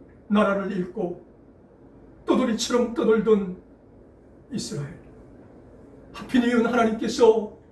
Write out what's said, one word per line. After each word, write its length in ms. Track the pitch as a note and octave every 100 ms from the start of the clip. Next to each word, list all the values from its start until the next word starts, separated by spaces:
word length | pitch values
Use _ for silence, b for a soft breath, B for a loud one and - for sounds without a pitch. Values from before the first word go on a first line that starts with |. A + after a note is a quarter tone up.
| - - -
나라를 420 | G#3 G3 G3 F#3
잃고 540 | F3 F3+ A3+ F3 - - - - - - - - - - - -
떠돌이처럼 680 | - B3+ A3 - A#3+ A#3
떠돌던 640 | D#4+ - A3 A3+ G#3 F3+ F3+ - - - - - - - - -
이스라엘, 460 | - - - C#3+ - - - - - - - - - - - -
하필이면 520 | - - B3 A#3 A#3+ A3+
하나님께서 880 | B3 A3 A3 A#3 - A3+ A3 G3+ - -